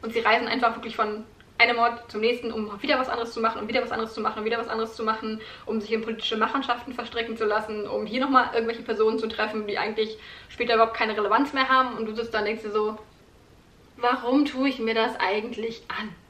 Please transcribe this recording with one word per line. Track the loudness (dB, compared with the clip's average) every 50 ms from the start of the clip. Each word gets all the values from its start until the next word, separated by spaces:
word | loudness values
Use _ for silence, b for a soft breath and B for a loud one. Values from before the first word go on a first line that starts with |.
| -8
Und | -2 -2
sie | 2
reisen | 4 4 4 4 4
einfach | 0 0 2 2 2 2
wirklich | 0 -8 -8 -2
von | 0 0 0 0 -6 -10 -14 -20 -20 -20 -20 2
einem | 4 4 4 6
Ort | 4 4 2 2 -2 -12 -8
zum | -4 0
nächsten, | 2 2 2 0 -2 -4 -4
um | -4 -6 -6 -6 -6
wieder | 0 0 2 2
was | 2 0
anderes | -2 -4 -4 -6 -4
zu | 0
machen | 0 0 0 -2
und | -6
wieder | 0 0 0
was | 0 0
anderes | -4 -4 -4 -6 -6
zu | -4
machen | -4 -2 -2 -2
und | -2
wieder | -2 -2 -2
was | -2 -4
anderes | -4 -4 -4 -4 -4
zu | -4 -2
machen, | -2 -2 -2 -2 -6 -6 -6 B B B B B
um | -4 -4 -2
sich | 0 0
in | -2 -2
politische | -2 -4 -6 -4 -2 -2 0
Machenschaften | 2 0 0 0 -2 0 0 -2 -2 -4 -10 -8
verstricken | -8 -8 -6 -4 -4 -4 -4 -4
zu | -2 0
lassen, | 2 2 0 0 -2 -6 -6 -4
um | -4 -4 -4 -4
hier | -2 -2 -2
nochmal | 0 6 6 6 6 6 2
irgendwelche | 0 0 0 -4 -4 -4
Personen | -4 2 4 4 4 4 2
zu | -2
treffen, | -4 -2 -2 -2 -2 -2 -4 -4
die | -2 -2
eigentlich | -2 -2 -2 0 0 -2 -2 -2 B B B B B B
später | B -6 -4 0 2 6
überhaupt | 6 6 6 4
keine | 0 0 0 0
Relevanz | 0 2 4 4 4 4 2
mehr | 2 0 4
haben. | 6 6 6 6 4 0
Und | -4 -4
du | -4 -4
sitzt | -4 -6 -2 -2
da | 0
und | 0
denkst | 0 -2 -4
dir | -6 -2
so, | 0 0 0 0 -2 -6 -14 -20 -20 -20 -20 _ _ -20 _ _ -20 -20 _ _ _ -20 -20 -20 _
warum | 0 2 2 2 2 0 2 4 4 4
tue | 2 0 0 0 0
ich | 0 0
mir | -2 0 2
das | 2 2 0 0 -2
eigentlich | -2 0 0 0 -2 -4 -6 -6 -6 -6 -6 -8 -12 -10
an? | -8 -8 -8 -10 -10 -16 -20